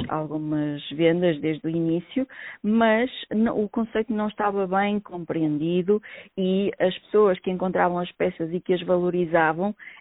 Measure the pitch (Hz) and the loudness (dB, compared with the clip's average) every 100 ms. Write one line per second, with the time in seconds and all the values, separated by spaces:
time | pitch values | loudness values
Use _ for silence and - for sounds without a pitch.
0 | - 156 156 156 156 151 147 147 - 143 | -4 -4 -4 -6 -4 -2 -2 -6 -10 2
1 | 165 175 180 151 156 156 160 165 165 170 | 2 4 2 0 -4 -4 -4 -2 0 -2
2 | - - 269 - - - 208 226 226 220 | -2 -4 -6 -8 -18 -6 0 4 4 4
3 | 254 - - 214 226 - 208 - 220 220 | 0 -6 -4 0 2 0 -2 -2 -2 -2
4 | 226 214 214 - 208 202 190 190 202 208 | -2 -2 -4 -2 -2 0 0 0 2 0
5 | - 175 165 170 156 147 160 175 180 214 | -4 -10 -6 -2 0 0 0 0 2 0
6 | - - - - 185 190 202 - 185 180 | -2 -16 -12 -4 0 2 0 0 0 0
7 | - 214 208 180 - 185 190 180 180 175 | 0 4 4 4 -2 -2 -2 2 2 0
8 | 175 - 180 - 165 175 - 180 175 180 | -4 -2 -4 -2 -4 -4 0 -2 2 2
9 | 180 175 170 170 160 160 202 - - - | 2 0 2 2 2 2 -4 -4 -14 -6